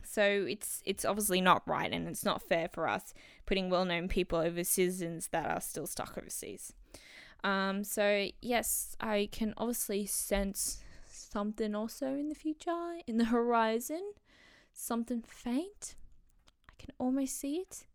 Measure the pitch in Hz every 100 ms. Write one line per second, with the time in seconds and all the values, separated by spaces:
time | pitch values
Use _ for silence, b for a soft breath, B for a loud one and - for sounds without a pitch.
0 | - - 202 202 180 214 - - - 190
1 | - 208 208 185 185 170 - 147 - 170
2 | 170 160 208 160 - 170 165 - 156 104
3 | - - B B - 190 185 180 185 170
4 | 180 - 180 165 165 170 180 - 180 185
5 | 170 165 - 165 151 - - - 143 -
6 | - - - - - 95 - - B B
7 | B B B B 196 196 196 196 208 -
8 | 208 208 202 - 226 240 220 - - -
9 | 220 208 208 - 220 - 233 240 - 202
10 | 202 - - 196 196 196 - - B B
11 | B - - 214 208 214 220 208 220 -
12 | 269 277 294 302 311 311 - 339 339 339
13 | - 220 226 240 233 233 226 226 247 311
14 | 403 403 b b b b b - - 233
15 | 233 240 - - 247 247 381 415 - -
16 | - - - _ - _ - - - -
17 | 254 262 269 - 277 311 381 - -